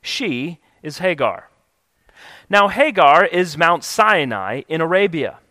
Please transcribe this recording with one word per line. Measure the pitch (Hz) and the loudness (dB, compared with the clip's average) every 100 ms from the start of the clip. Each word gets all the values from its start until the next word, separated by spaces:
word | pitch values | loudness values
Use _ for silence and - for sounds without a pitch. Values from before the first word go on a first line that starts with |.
She | - - 233 123 147 170 _ _ | -10 -8 -6 -6 -8 -12 _ _
is | 151 143 | -16 -6
Hagar. | 185 160 120 92 - _ _ _ _ _ _ _ - - _ | -4 -2 -4 -4 -16 _ _ _ _ _ _ _ -20 -20 _
Now, | 202 202 | 2 2
Hagar | 214 302 196 151 151 | 2 0 4 6 6
is | 185 175 180 147 | 4 0 -4 0
Mount | 165 170 | 2 2
Sinai | - - 214 196 139 107 95 123 - | -4 0 2 2 0 -4 -6 -8 -6
in | 160 | -4
Arabia. | 160 180 196 165 120 - _ | 0 0 0 -2 -8 -10 _